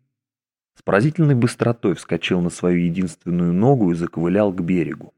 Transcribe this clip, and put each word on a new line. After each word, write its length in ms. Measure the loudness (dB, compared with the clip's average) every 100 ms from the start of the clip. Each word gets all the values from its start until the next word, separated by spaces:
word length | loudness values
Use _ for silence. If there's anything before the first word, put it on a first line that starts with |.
| _ _ _ _ _ _ _
с 80 | _
поразительной 520 | 0 2 2 2 2
быстротой 600 | 2 0 0 -2 0 -2
вскочил 460 | -2 -4 -4 0 0
на 100 | 0
свою 340 | -2 0 0
единственную 680 | 0 -2 -6 -6 -6 -2 0
ногу 380 | 2 2 2 2
и 40 |
заковылял 580 | -2 -4 -2 0 2 0
к 80 | 0
берегу. 520 | -2 -2 -2 -8 -14